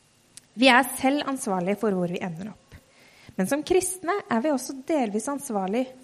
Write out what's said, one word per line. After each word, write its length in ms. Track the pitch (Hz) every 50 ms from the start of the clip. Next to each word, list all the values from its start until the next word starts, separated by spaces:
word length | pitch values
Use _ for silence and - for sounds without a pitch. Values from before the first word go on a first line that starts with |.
| _ _ _ _ _ _ - - _ _ -
Vi 160 | 214 254 262
er 160 | 233 254 269 262 - -
selv 260 | - 262 285 294 285
ansvarlige 540 | 285 269 262 - 220 190 185 175 185 202 202
for 160 | 240 214 190 185
hvor 160 | 180 170 175
vi 80 | -
ender 300 | - 175 165 160 190 220
opp. 260 | - - _ - - - _ _ _ _ - - - - - - -
Men 160 | - 185 190
som 160 | 277 302 294
kristne 480 | - 370 370 359 - - - - 320 403 403 - -
er 140 | 240 226 247
vi 80 | 311 285
også 240 | 254 - - 277 262 254
delvis 400 | - 330 294 247 208 196 220 - 277
ansvarlige 720 | 285 269 277 - 220 202 190 185 208 247 262 254 - -